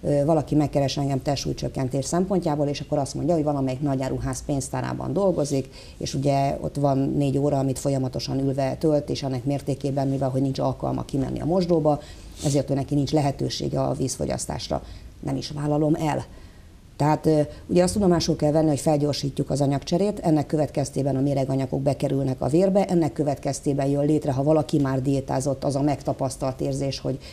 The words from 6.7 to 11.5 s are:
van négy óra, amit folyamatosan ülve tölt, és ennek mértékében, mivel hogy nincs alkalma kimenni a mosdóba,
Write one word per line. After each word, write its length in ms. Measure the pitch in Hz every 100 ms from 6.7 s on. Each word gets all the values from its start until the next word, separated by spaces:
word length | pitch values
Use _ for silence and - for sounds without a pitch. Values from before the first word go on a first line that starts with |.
| 143
van 220 | 143 135
négy 400 | 139 143 139 139
óra, 200 | 147 139
amit 200 | 135 127
folyamatosan 640 | 143 135 127 131 139 135
ülve 360 | 135 135 135 123
tölt, 340 | 160 147 143
és 120 | 131
ennek 220 | 139 127
mértékében, 640 | 131 139 151 131 143 139 135
mivel 200 | 135 135
hogy 140 | 131
nincs 160 | 135 131
alkalma 460 | 131 123 131 127
kimenni 360 | 123 135 127 127
a 40 |
mosdóba, 560 | 147